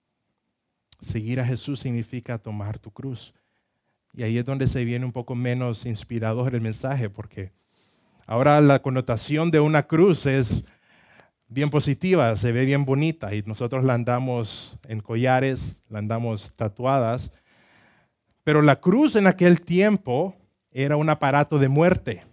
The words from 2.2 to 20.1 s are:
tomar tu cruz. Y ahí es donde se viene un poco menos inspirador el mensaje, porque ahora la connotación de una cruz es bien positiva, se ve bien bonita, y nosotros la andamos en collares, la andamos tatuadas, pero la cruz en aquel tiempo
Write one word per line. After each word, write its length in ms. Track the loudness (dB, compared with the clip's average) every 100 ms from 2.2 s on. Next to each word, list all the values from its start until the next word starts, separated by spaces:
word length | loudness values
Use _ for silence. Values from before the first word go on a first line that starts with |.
| -10 -10
tomar 400 | -10 -10 -8 -10
tu 140 | -14
cruz. 420 | -14 -12 -12 -16 _ _ _ _ _ _ _ _
Y 100 | -8
ahí 140 | -4 -2
es 80 | -2
donde 220 | -2 -2
se 180 | -2 -4
viene 200 | -4 -6
un 60 |
poco 220 | -8 -8
menos 520 | -6 -4 -2 -4 -6 -8
inspirador 680 | -10 -8 -6 -4 -2 -2
el 80 | -2
mensaje, 480 | -4 -6 -6 -4 -6
porque 420 | -8 -16 -14 -14 _ _ _ _ _ _ _ -4
ahora 340 | 2 4 6
la 200 | 6 6
connotación 680 | 2 -2 -2 -4 -2 -2 2
de 100 | 4
una 280 | 4 2 2
cruz 380 | 4 4 4 2
es 380 | 0 0 -2 -6 _ _ _ _ _ _ _ -10
bien 220 | -4 0
positiva, 640 | 0 0 -2 2 4 4 2
se 160 | 0
ve 120 | 0
bien 220 | 2 2 2
bonita, 480 | 0 0 -4 -6
y 80 | -8
nosotros 420 | -8 -8 -6 0
la 120 | 2 2
andamos 840 | 0 -2 -2 -4 -6 -10 -16 -18 -12
en 120 | -12
collares, 840 | -6 -2 2 2 0 -4 -8 -14 -14
la 100 | -8
andamos 540 | -6 -4 -4 -6 -10 -8
tatuadas, 760 | -6 -4 0 0 0 -4 -8 _ _ _ _ _ _ _ _ _ _ _
pero 180 | 2 4
la 180 | 6 4
cruz 360 | 2 2 4 4
en 120 | 4
aquel 340 | 4 4 4
tiempo 760 | 2 2 2 0 -2